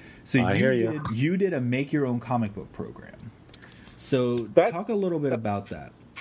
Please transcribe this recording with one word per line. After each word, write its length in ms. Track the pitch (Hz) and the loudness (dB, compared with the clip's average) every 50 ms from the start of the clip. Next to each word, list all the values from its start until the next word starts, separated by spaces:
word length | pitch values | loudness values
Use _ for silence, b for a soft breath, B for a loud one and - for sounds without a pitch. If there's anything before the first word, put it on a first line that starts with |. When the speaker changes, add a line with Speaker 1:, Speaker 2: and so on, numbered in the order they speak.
| B B B B B | B B B B B
Speaker 1:
So 160 | - - 135 | 0 2 4
Speaker 2:
I 120 | 117 92 | 4 4
Speaker 1:
you 60 | 98 - | 4 4
Speaker 2:
hear 140 | 127 131 | 4 4
ya. 180 | 127 120 113 110 | 4 4 2 0
Speaker 1:
did, 100 | 156 147 147 - 113 | 0 -4 -4 -4 0
you 200 | 113 135 160 185 | 0 2 2 2
did 160 | 185 196 190 | 2 2 2
a 80 | 170 135 | 0 0
make 320 | 123 120 123 131 143 139 | 0 0 0 0 0 0
your 140 | - 147 139 | 0 0 2
own 120 | 127 123 120 | 0 0 -2
comic 340 | - - 127 120 113 101 98 | -2 0 0 0 0 -2 -4
book 180 | 90 71 - | -8 -12 -10
program. 580 | - - - 58 - - - - - - - 110 - - - - B B B B B B B B B | -10 -10 -10 -10 -12 -14 -18 -18 -18 -18 -18 -18 -18 -20 -20 -20 B B B B B B B B B
So 420 | - - - 139 127 123 120 120 120 113 104 101 | -12 -2 0 2 2 2 2 0 0 -2 2 4
Speaker 2:
That's 160 | - 175 233 | 4 4 4
Speaker 1:
talk 180 | 165 170 214 - | 2 -4 -4 -2
a 60 | 226 | -2
little 240 | 202 196 180 175 156 | 0 0 0 -2 -2
bit 140 | 147 135 | 0 -2
about 360 | - 113 110 107 101 101 101 - | -2 -2 -2 -2 -2 -4 -6 -8
that. 220 | 87 78 69 - - - - - - - | -12 -12 -12 -14 -18 -20 -20 -18 -18 -18